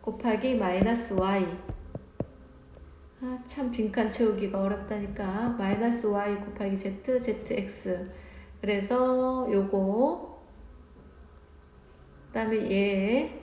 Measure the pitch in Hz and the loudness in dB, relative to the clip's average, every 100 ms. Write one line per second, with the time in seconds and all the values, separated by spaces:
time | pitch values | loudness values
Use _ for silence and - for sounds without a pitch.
0 | - 214 240 214 262 240 190 180 202 233 | -6 -2 0 2 2 2 2 4 4 2
1 | - 190 190 196 175 180 - - - - | 2 2 2 2 0 -2 -8 -10 -10 -14
2 | - - - - - - - - - - | -14 -8 -8 -8 -20 -20 -20 -20 -20 -20
3 | - - 254 254 - 285 254 240 214 220 | -20 -10 -8 -8 -8 -4 -4 0 0 2
4 | 214 - 226 196 196 196 196 196 - 208 | 0 2 2 2 0 0 0 -2 -4 -4
5 | 202 202 196 196 240 233 196 208 233 233 | -4 -4 -4 -2 -2 0 0 2 2 2
6 | 214 202 208 202 202 - 196 196 196 196 | 2 0 0 -2 -4 -4 -2 -2 -4 -6
7 | - 254 240 214 - - 196 - 190 180 | 0 0 0 -4 -2 -4 -4 -6 -4 -4
8 | 190 - - - - - 196 202 196 247 | -4 -10 -16 -18 -18 -6 0 0 2 4
9 | 254 254 254 254 247 202 196 196 190 214 | 4 4 2 0 2 2 4 2 2 4
10 | 277 - - - - - - - - - | 4 2 -6 -14 -20 -20 -20 -20 -20 -20
11 | - - - - - - - - - - | -20 -20 -20 -20 -20 -20 -20 -20 -20 -20
12 | - - - 226 220 220 - 196 202 196 | -20 -20 -8 -4 0 0 2 2 4 2
13 | 196 247 311 - | 4 2 0 -8